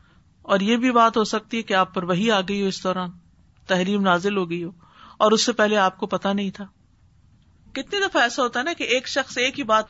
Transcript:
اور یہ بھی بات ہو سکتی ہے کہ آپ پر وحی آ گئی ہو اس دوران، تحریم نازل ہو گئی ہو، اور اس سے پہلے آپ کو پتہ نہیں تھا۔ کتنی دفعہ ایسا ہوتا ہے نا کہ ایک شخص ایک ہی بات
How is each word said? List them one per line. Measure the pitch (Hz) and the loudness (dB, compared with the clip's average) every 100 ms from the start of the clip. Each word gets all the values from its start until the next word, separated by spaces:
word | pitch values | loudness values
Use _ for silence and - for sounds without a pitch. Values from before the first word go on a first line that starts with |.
| _ _ _ _ | _ _ _ _
اور | - 196 | -2 0
یہ | 196 233 | 2 2
بھی | 254 | 2
بات | 233 226 226 | 4 4 4
ہو | |
سکتی | 208 214 - 226 | 0 -4 -6 -8
ہے | |
کہ | 220 | -2
آپ | 196 180 | 0 0
پر | - | -2
وحی | 175 180 196 | -2 0 2
آ | 208 | 0
گئی | 185 202 | 0 -2
ہو | 196 | -2
اس | - | -2
دوران، | 185 185 180 180 _ _ _ _ - | -4 -4 -6 -10 _ _ _ _ -2
تحریم | 180 185 202 | 0 2 2
نازل | 196 175 196 202 | 2 2 2 -2
ہو | 175 | -4
گئی | 170 | -6
ہو، | 170 - - - - - | -8 -12 -20 -20 -20 0
اور | 214 | 4
اس | 214 | 4
سے | 254 | 2
پہلے | 226 214 214 | 0 2 4
آپ | 185 - | 2 0
کو | 196 | -6
پتہ | 185 196 | -4 -2
نہیں | 202 196 | -2 -4
تھا۔ | - 196 _ _ _ _ _ _ _ _ _ - | -8 -16 _ _ _ _ _ _ _ _ _ -14
کتنی | - 277 403 | -12 -6 -2
دفعہ | 392 330 | 0 2
ایسا | 240 240 | 0 0
ہوتا | 247 240 | -2 -2
ہے | 285 | -6
نا | |
کہ | 349 | -6
ایک | 277 247 247 | -2 -2 -2
شخص | 285 262 - | -4 -4 -2
ایک | 247 262 | -4 -4
ہی | |
بات | 226 220 | 0 0